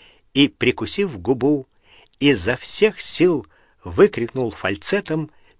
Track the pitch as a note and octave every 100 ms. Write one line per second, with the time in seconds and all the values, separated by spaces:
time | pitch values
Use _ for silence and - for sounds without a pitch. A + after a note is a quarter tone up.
0 | _ _ _ C3+ C#3+ - A#2+ - G#2+ -
1 | G3 G#2+ F2 C3 C3+ D3 - _ _ _
2 | _ - C#3+ A#2+ F2 B2+ - - G#3 -
3 | - - F3 D3+ - _ _ _ F2 F2+
4 | G3+ - A#2 C3 A#2 - F#2+ G2 - G3+
5 | - D#3+ D3+ _ _ _